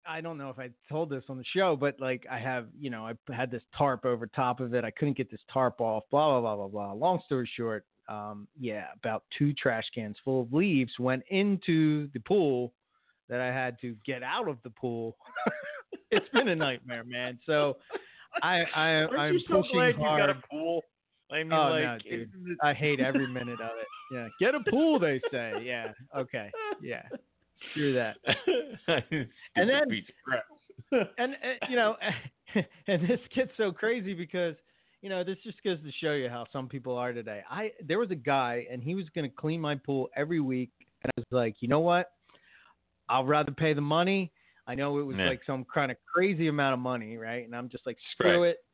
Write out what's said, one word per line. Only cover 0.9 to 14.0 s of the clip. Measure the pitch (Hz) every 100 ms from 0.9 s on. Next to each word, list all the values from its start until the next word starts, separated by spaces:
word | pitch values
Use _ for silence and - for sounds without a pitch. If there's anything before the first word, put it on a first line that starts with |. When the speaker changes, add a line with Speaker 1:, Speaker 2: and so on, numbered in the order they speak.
Speaker 1:
told | 156 165
this | 135 -
on | 131
the | 120 185
show, | 190 147
but, | 143 139
like, | 131 127 -
I | 120
have, | 127 127 113 -
you | 143
know, | 113 110
I | 117 -
had | 123 127
this | 120 _ -
tarp | 143 123
over | 127 120 113
top | - 127 123
of | 123
it. | 123
I | 113
couldn't | - 147 131
get | 123
this | 110 _
tarp | 135 127 -
off, | 113 110 -
blah, | 143 151
blah, | 131
blah, | 117 104
blah, | 98
blah. | 104 101
Long | 101 165 180
story | - 135 117 -
short, | 117 107 _ _ -
um, | 107 104 104 104 151
yeah, | 120 107 82 -
about | 120 107 _ -
two | 147
trash | 143 139 113 -
cans | - 107 101
full | - 131
of | 120
leaves | 143 202 147 123 -
went | 123 131 -
into | 190 202 190 - 160 156 151 143
the | 135
pool | - 202 156 123 123 _ _ _ _ _ -
that | 120
I | 127
had | 131 127 120
to | 123 107